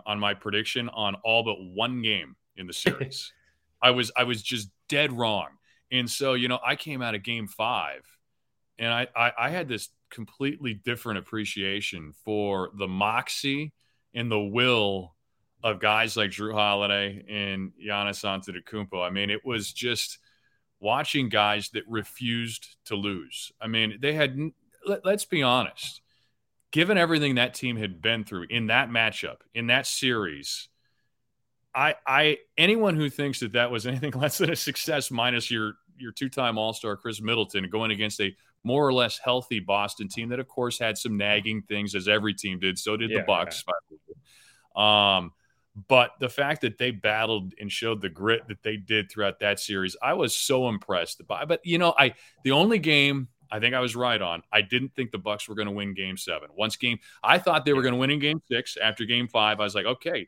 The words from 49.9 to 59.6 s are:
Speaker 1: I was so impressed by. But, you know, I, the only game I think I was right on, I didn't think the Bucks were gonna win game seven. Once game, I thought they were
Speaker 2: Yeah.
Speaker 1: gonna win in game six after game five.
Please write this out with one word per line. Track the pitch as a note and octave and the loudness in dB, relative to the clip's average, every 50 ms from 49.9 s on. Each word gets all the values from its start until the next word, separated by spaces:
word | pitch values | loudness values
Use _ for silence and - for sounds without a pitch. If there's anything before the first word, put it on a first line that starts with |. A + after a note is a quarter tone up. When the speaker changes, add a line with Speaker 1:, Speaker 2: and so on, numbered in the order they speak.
| - - | -4 -2
Speaker 1:
I | - C3 E3 | -2 -2 0
was | G3 D3 A#2 - | 0 0 0 0
so | - - - C3+ B2+ B2+ B2 | -2 0 2 2 2 2 2
impressed | A2 G2+ - - G2 F2 E2 - - - - - | 0 -2 -2 -2 -2 0 -2 -2 -6 -12 -10 -8
by. | G#2+ F2 C#3+ | -6 -6 -2
But, | D3+ E3+ - - | -2 -2 -2 0
you | F3 E3+ E3 | 0 2 4
know, | F3 E3+ - - | 4 4 6 6
I, | C#3+ B2+ - - - - _ _ - | 4 4 2 -2 -12 -20 _ _ 0
the | C3 | 2
only | C3+ D3 F3 G#3+ A#3 G#3 | 4 6 6 6 4 2
game | D3+ D#3 D3+ C#3+ C#3+ C#3 C#3 C#3 C3 - _ _ _ _ | 4 4 4 6 4 4 2 0 -4 -6 _ _ _ _
I | A2 A2 | -4 0
think | A2 A#2+ B2 | 0 2 2
I | C3 | 2
was | B2+ B2 A2 | 0 0 0
right | A#2+ B2 B2 A#2 G#2+ | 0 0 0 2 0
on, | G2 F2 E2+ E2+ - _ | 0 -2 -4 -6 -6 _
I | - G#2+ | 2 2
didn't | G#2+ F#2+ B2 B2 C3 C3 - | 2 2 0 -2 -2 -2 -4
think | - B2+ A2 | -6 -4 -4
the | - G#2+ | -6 -6
Bucks | F2 G#2+ G#2 G#2 - - | -4 -4 -4 -4 -6 -8
were | G#2+ | -6
gonna | G#2 G#2+ G#2 | -6 -4 -4
win | G2+ G2+ G2+ G2+ F#2+ | -4 -4 -6 -6 -6
game | F#2 F#2+ F#2+ F#2+ F#2+ | -6 -8 -8 -8 -8
seven. | - F#2+ E2 D2+ D2 D2 D2+ F2+ | -6 -6 -6 -6 -8 -10 -4 -2
Once | G#2 A2+ - | -2 -2 -2
game, | - - A#2+ A#2+ A2 - - - - - | -2 -2 -2 -2 -2 -6 -14 -12 -2 4
I | A2 D3+ F3+ | 4 4 6
thought | F#3 F3+ E3 D#3 C3 | 4 2 2 4 4
they | D3 | 4
were | C#3+ C3+ | 4 4
Speaker 2:
Yeah. | B2+ B2+ | 4 2
Speaker 1:
gonna | B2 B2 | 2 2
win | C3 C3 | 2 2
in | D3 D3+ | 2 0
game | C#3+ D3 D#3 D#3+ - - | 0 0 -2 -2 -2 -2
six | B2 A#2 C3 - - | -2 -2 -2 -4 -6
after | - G#2+ A2 G#2+ - A#2 | -2 0 0 0 0 -2
game | G#2+ A#2+ A#2+ B2 A#2 | 0 0 0 0 0
five. | - A2+ G#2+ G#2+ G#2+ G2+ | 2 4 4 4 4 2